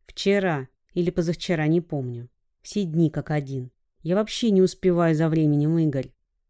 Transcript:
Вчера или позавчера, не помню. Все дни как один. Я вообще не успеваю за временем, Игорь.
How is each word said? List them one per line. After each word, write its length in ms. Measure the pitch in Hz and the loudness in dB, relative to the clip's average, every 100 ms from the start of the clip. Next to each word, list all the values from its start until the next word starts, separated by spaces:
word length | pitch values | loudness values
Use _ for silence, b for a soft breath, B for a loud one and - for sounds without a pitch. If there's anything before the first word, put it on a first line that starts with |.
| _ | _
Вчера 640 | - 196 202 190 143 131 _ _ | -4 0 2 2 -2 -6 _ _
или 160 | 180 175 | -4 -2
позавчера, 560 | 175 170 165 - 160 151 | -2 -2 -4 -4 -2 2
не 160 | 170 | 0
помню. 480 | 170 147 123 120 123 _ _ _ | -2 -6 -6 -10 -14 _ _ _
Все 220 | - 208 | -10 -6
дни 260 | 175 160 156 | -2 2 0
как 200 | 151 - | 0 -4
один. 420 | 151 135 135 127 _ _ _ | -6 -4 -10 -10 _ _ _
Я 120 | 160 | -2
вообще 380 | 196 214 - 233 | -2 -2 -2 2
не 100 | 190 | 4
успеваю 520 | 185 - 185 175 165 | 4 2 0 2 2
за 140 | 156 160 | 2 2
временем, 500 | 160 151 147 151 165 | 2 2 2 2 2
Игорь. 360 | 156 135 - _ _ _ | 0 -2 -8 _ _ _